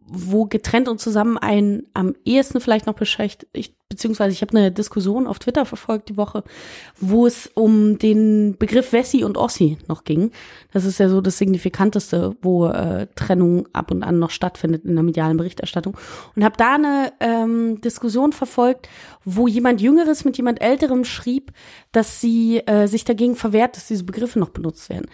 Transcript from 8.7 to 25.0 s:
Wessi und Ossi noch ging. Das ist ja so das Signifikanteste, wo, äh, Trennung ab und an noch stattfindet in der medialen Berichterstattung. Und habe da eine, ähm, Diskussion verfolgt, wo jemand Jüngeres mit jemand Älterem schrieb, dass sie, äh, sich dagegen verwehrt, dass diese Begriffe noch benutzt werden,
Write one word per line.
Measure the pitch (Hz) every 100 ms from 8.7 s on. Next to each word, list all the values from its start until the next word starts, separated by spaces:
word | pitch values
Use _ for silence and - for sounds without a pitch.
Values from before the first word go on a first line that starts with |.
| 233 254
Wessi | 233 254 262
und | 226 -
Ossi | 226 - 156 156 -
noch | 160
ging. | - 156 220 - - - _
Das | 196
ist | 190 180
ja | 190
so | 190
das | 190 -
Signifikanteste, | 196 180 185 - 214 175 - 170 180 208
wo, | 185 175 170
äh, | - - 190 202 -
Trennung | - 180 175 175 -
ab | - -
und | 185
an | - 175
noch | 165
stattfindet | - 180 - 160 160
in | 175
der | 165
medialen | 165 160 160 165
Berichterstattung. | 175 - 180 180 190 - - - - -
Und |
habe | 214 208
da | 233
eine, | 285 302 277 262 -
ähm, | 233 233 226 233 226 220
Diskussion | 233 - 240 226 294
verfolgt, | 294 254 - 240 254 - - - - 185
wo | 185 240
jemand | 220 247 233
Jüngeres | 226 311 311 302
mit | 277 262
jemand | 247 233
Älterem | 226 269 294 254
schrieb, | 247 - 240 262 269 - - - _
dass | 220 214 -
sie, | 233 226 226 226 -
äh, | 208 202
sich | 220
dagegen | - 208 240
verwehrt, | 240 226 214 254 -
dass | -
diese | 208
Begriffe | 180 190 233 226
noch | 170
benutzt | - 160 - -
werden, | 175